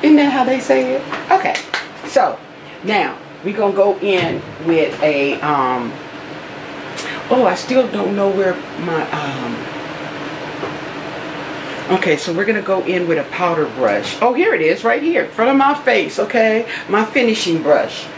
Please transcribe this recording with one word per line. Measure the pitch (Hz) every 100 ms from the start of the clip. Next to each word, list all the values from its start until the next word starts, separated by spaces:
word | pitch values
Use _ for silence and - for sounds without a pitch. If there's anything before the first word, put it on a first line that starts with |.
Isn't | 302 302
that | 285
how | 262
they | 247 262
say | - 262 254
it? | 269 - - -
Okay. | 381 370 - - - - - -
So, | - 190 - - - - -
now, | 185 208 143 - - -
we | 185
gonna | 202 202
go | 190 202 190
in | 196 185 170 170 - - 160
with | 160 147 -
a, | 151 143 139 -
um, | 147 147 127 127 117 - - - - - - - - - - - - - -
oh, | 247 226
I | 185
still | - 254 233
don't | 208 190 202
know | 196
where | 190 190 180 - -
my, | 170 165 -
um, | 156 143 131 120 113 - - - - 151 147 147 160 160 - 156 151 - - - - - - - - - - - 185
okay, | - 147
so | -
we're | 170 202
gonna | 214
go | 196 190 -
in | 185 170
with | 160
a | 139
powder | - 175 165 143
brush. | 120 117 101 - -
Oh, | 233 254
here | 381
it | 175
is, | 156 175
right | 233 240
here, | 302 330
in | -
front | - 233
of | 277
my | 269
face, | 294 - 226 - -
okay? | 214 247 220 220 226 - -
My | 202
finishing | 220 285 240 220 180 165
brush. | 143 143 - - -